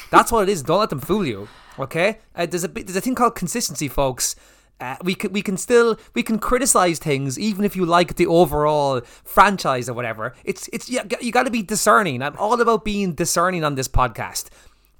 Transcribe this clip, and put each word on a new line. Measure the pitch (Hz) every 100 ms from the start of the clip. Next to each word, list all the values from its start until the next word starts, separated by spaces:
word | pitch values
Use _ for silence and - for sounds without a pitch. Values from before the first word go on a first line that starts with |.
| -
That's | 175 226
what | 226 185
it |
is. | 190
Don't | 135 175
let | 214
them | 143
fool | - 208 160
you. | 98 101 - - -
Okay? | 135 160 196 214 _
Uh, | - 170
there's | 170
a | 165
bit, | 147 190
there's | 185
a |
thing | 247
called | 240 240 233
consistency, | 175 240 - 147 143
folks. | - 139 123 - - - _ _ -
Uh, | 127 131
we | 180 185
can, | 208
we | 202
can | 202 185
still, | - 240 233 214 -
we | 240
can | - 220
criticize | - 247 190 220 180 160
things | 160 135 139 127
even | 214 190
if | 202 185
you | 170
like | 170 180 -
the | 170
overall | 170 165 147 151 151 139 131 - -
franchise | - - 196 190 175 131 123
or |
whatever. | 117 117 110 117 -
It's, | - 190 -
it's, | 226 -
you, | 240 196 226
you | 240
gotta | 233 254
be | 233
discerning. | 185 208 214 226 185 123
I'm | 139 147
all | 208 233
about | 233 220
being | 214 202 190
discerning | 147 170 175 180 180
on | 151 135
this | 131
podcast. | - 127 110 107 - - - - _ _